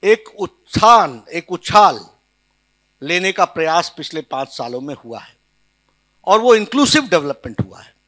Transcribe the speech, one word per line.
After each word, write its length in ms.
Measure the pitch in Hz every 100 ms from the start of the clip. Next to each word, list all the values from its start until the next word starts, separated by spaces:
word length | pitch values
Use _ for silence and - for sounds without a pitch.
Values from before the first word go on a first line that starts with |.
एक 240 | 190 226 - -
उत्थान, 840 | 196 _ _ - 214 233 175 120 -
एक 200 | 165 170
उछाल 540 | 180 - 208 202 120 - _ _ _ _ _ _ _ _ _
लेने 300 | 139 175 190
का 120 | 190
प्रयास 500 | 180 - 160 165 170 -
पिछले 260 | 151 160
पांच 260 | 143 135 135
सालों 320 | - 120 123
में 140 | 139
हुआ 260 | 139 117 113
है 160 | - _ _ _ _ _ _ _ _ _
और 160 | - 208
वो 140 | 240
इंक्लूसिव 540 | 226 208 254 277 311 269
डेवलपमेंट 520 | 175 143 139 123 107
हुआ 200 | - -
है। 140 | - _